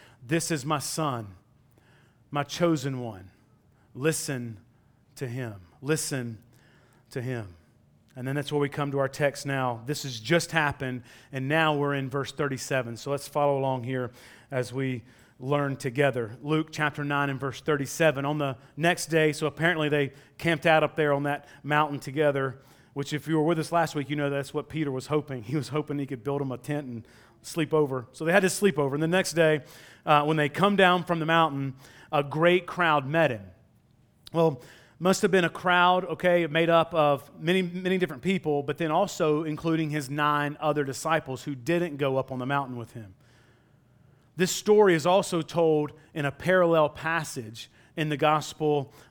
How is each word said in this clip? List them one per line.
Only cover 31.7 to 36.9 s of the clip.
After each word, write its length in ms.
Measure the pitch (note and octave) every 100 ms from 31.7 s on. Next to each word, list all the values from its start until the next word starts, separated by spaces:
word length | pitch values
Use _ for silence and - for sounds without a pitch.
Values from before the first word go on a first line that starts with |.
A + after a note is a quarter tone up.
| C3 - - -
a 140 | D3
great 420 | C#3+ D3 E3+ F3+ F3+
crowd 400 | - E3+ D3 C3+
met 240 | D#3+ D3+
him. 140 | A2 F#2+ - _ _ _ _ _ _ -
Well, 280 | E3 D#3+ C#3 - - - _
must 240 | F3 F#3+
have 80 | G3+
been 140 | F#3
a 40 | E3
crowd, 560 | - F#3 F3+ F3+ F#3 F3+
okay, 420 | D#3+ F3+ F3 D#3+
made 200 | E3 E3
up 240 | E3 E3